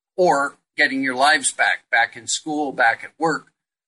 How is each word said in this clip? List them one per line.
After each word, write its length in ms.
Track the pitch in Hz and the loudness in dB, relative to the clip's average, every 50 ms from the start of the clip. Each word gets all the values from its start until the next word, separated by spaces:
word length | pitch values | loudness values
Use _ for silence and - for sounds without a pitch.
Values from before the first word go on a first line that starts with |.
| _ _ _ | _ _ _
or 400 | - 180 196 190 185 359 - - _ _ _ _ - | 0 2 2 2 2 0 -4 -6 _ _ _ _ -2
getting 260 | 147 131 131 135 135 | -2 0 0 -2 -4
your 120 | 135 123 | -4 -2
lives 360 | 127 139 147 156 151 131 - | 2 2 4 4 2 0 -2
back, 320 | - - 123 101 92 - - _ | -2 -2 0 0 -2 -2 -4 _
back 240 | - 117 117 - - | 0 0 0 -2 -4
in 100 | 120 110 - | -8 -10 -8
school, 440 | - - - 160 151 147 151 135 | -8 -6 -6 -6 -4 -4 -4 -4
back 320 | - - 123 113 110 - - | -2 0 0 0 0 -2 -6
at 80 | - - - | -14 -8 -4
work. 320 | 151 165 147 127 - _ _ _ _ _ _ _ _ | -2 -2 -2 -4 -8 _ _ _ _ _ _ _ _